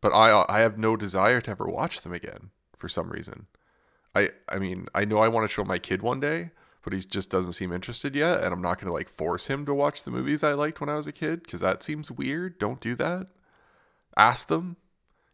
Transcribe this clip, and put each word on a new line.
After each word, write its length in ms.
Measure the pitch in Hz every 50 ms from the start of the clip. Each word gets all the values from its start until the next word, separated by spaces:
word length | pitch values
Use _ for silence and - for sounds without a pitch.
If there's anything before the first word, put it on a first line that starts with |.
but 140 | - 104 -
I, 320 | 107 110 113 107 104 90 -
I 120 | 98 107
have 180 | 117 113 104 107
no 180 | 110 110 113
desire 460 | 101 104 98 87 95 95 110 123 120
to 80 | - -
ever 160 | 101 95 -
watch 340 | - - - 143 170 - -
them 120 | - 87
again 380 | 87 87 - - - - - 95 - _ _ _ _
for 140 | - - 92
some 220 | - 87 87 85
reason. 380 | - - - - - - - - _ _ _ _ _ _ _ _ _ _ _ _ -
I, 160 | 98 101 - - - _ -
I 100 | - 98
mean, 280 | 98 92 92 92 - - -
I 100 | - 104
know 140 | 104 107 107
I 100 | 110 113
wanna 200 | 113 113 110 104
show 160 | - - 101
my 140 | 95 92 90
kid 220 | - - 98 95
one 200 | 101 117 127 135
day, 320 | 139 147 156 170 175 165 - _ _ _ _ _ -
but 80 | 104
he 60 | 98 95
just 320 | 92 - - 101 95 -
doesn't 220 | - 95 92 90
seem 200 | 87 - 95 90
interested 440 | 87 92 92 - 120 - - 143 135
yet, 260 | 143 151 170 180 -
and 100 | 87 90
I'm 80 | 90 90
not 200 | 90 87 90 -
gonna, 120 | - 92
like, 160 | 85 78 - -
force 380 | - - 78 82 87 - -
him 180 | - 139 143 147
to 60 | 143
watch 300 | 143 139 143 147 147 -
the 80 | - 131
movies 320 | 123 123 127 139 147 147
I 120 | - 151 143
liked 260 | 143 147 151 160 -
when 100 | 147 147
I 60 | 147
was 100 | 151 147
a 60 | 151
kid, 340 | 147 - 151 151 165 170 -
'cause 140 | - - 87
that 200 | 87 92 95 -
seems 300 | - - 151 151 151 -
weird. 480 | 123 131 139 131 143 165 180 185 175 -
Don't 220 | 104 104 131 131
do 160 | - 113 123
that. 320 | 120 - 160 175 185 190 190 _ _ _ _ _ _ _ _ _ _ _ _ _ _ _ _ -
Ask 320 | - 104 117 120 - - -
them. 280 | 160 160 180 180 175 - _ _ _ _ _ _ _ _ _ _